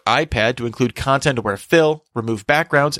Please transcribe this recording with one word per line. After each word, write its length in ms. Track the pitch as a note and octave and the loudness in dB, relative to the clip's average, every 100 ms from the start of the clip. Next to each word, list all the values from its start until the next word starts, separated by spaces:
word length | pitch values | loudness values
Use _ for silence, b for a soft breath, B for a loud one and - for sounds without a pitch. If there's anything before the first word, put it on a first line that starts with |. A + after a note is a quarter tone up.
| - | 0
iPad 500 | B2+ D#3+ A#2 A2 B2 | 0 0 0 0 -2
to 100 | A#2+ | -8
include 280 | - B2 | -2 -4
content-aware 640 | - C#3 C3+ D3+ A#2+ G#2+ G2 | -2 -2 0 0 -2 -4 -6
fill, 460 | - E3+ D#3 D#3 _ | 2 4 4 0 _
remove 320 | A#2+ A2+ A2 - | -8 -4 -4 0
backgrounds, 520 | D3 E3 D3 D3 - | 0 2 0 0 -4